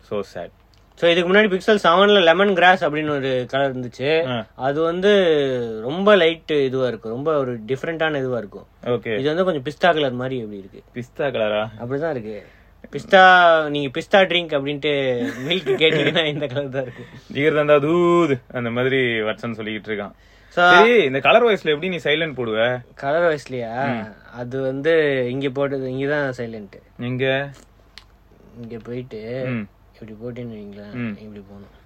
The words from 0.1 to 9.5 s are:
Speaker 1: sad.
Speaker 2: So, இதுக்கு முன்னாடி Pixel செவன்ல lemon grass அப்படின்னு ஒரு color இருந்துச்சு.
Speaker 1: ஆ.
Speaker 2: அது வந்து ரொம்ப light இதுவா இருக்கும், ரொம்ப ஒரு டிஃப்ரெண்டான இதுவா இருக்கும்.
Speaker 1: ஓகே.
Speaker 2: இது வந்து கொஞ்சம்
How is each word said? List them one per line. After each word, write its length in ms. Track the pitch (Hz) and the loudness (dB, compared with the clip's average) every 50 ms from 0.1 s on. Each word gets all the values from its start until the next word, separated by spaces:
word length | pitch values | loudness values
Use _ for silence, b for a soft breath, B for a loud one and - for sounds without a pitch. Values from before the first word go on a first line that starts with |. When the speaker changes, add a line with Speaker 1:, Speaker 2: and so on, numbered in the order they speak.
| 113 101 98 - - | -8 -8 -8 -8 -12
Speaker 1:
sad. 160 | 90 87 95 _ _ _ _ _ _ _ _ _ _ | -14 -14 -14 _ _ _ _ _ _ _ _ _ _
Speaker 2:
So, 120 | - - | 2 2
இதுக்கு 200 | 170 175 185 175 | 4 4 2 2
முன்னாடி 180 | 190 208 214 220 | 4 4 4 4
Pixel 280 | 180 185 - - 220 202 - | 0 -2 2 2 2 4 4
செவன்ல 380 | 175 165 180 196 208 208 202 180 | 4 4 6 6 6 6 6 6
lemon 320 | 165 165 175 196 208 196 | 4 4 4 4 2 4
grass 280 | 175 175 180 180 190 180 | 4 6 4 4 4 2
அப்படின்னு 240 | 151 147 151 156 151 | -2 -2 -2 -4 -2
ஒரு 360 | 147 139 131 135 131 127 127 117 | -4 -2 -2 -2 -2 -2 -4 -4
color 220 | - 135 139 139 | -2 -2 -2 -2
இருந்துச்சு. 380 | 131 127 127 123 120 - 131 143 160 160 165 131 | -2 -6 -8 -10 -8 -6 -2 0 0 0 0 -2
Speaker 1:
ஆ. 180 | 123 117 107 - _ | -4 -6 -6 -10 _
Speaker 2:
அது 260 | - 123 135 143 151 | -6 -4 -2 -2 0
வந்து 300 | 165 165 170 180 185 208 208 202 185 170 160 147 143 135 131 123 120 117 110 110 | -2 -2 -2 0 2 4 4 4 4 4 2 2 2 0 -2 -2 -4 -6 -6 -6
ரொம்ப 340 | 110 123 151 180 196 202 214 | -6 -6 -4 0 4 6 6
light 360 | 196 165 165 165 160 _ - | 6 6 4 2 -2 _ -2
இதுவா 360 | 156 147 139 131 127 131 131 123 | 0 0 0 0 0 0 -2 -2
இருக்கும், 240 | 117 107 - 110 | -2 -4 -8 -8
ரொம்ப 260 | 113 123 143 160 156 147 | -8 -4 -2 -2 0 0
ஒரு 220 | 135 127 123 117 107 107 | -2 -2 -6 -8 -6 -6
டிஃப்ரெண்டான 500 | 135 131 - 160 165 156 160 160 151 143 | -6 -4 -4 -8 -4 -2 -2 -2 -2 -2
இதுவா 200 | 131 131 123 117 | -2 -2 -4 -6
இருக்கும். 280 | 104 101 95 95 - _ _ _ - | -6 -10 -14 -18 -20 _ _ _ -4
Speaker 1:
ஓகே. 340 | 120 123 117 104 120 110 104 | -4 -4 -4 -2 -4 -4 -2
Speaker 2:
இது 100 | 131 147 | -2 -2
வந்து 160 | 156 175 190 | -2 0 -2
கொஞ்சம் 200 | 185 | -2